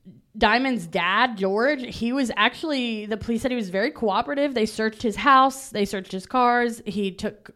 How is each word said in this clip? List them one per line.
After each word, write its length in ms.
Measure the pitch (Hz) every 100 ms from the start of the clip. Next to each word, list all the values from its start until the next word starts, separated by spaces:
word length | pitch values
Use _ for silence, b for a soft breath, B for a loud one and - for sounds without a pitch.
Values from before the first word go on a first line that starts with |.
| 185 - _ 214
Diamond's 520 | 220 233 262 240 165
dad, 500 | 180 170 208 254 208
George, 460 | 190 202 262 294 233 -
he 140 | 226
was 200 | 269 233 -
actually, 720 | 220 - 330 277 240 220 208
the 120 | 214
police 260 | 226 226
said 80 | 233
he 40 | 247
was 120 | 190
very 220 | 190 240
cooperative. 640 | - 220 196 247 285 285 240
They 100 | 220
searched 380 | - 220 220
his 140 | 240 202
house. 520 | 254 262 269 254 -
They 160 | 214 202
searched 260 | 202 185
his 140 | 190 -
cars. 560 | 254 240 240 240 226 -
He 260 | 190 196
took, 400 | 180 214 - -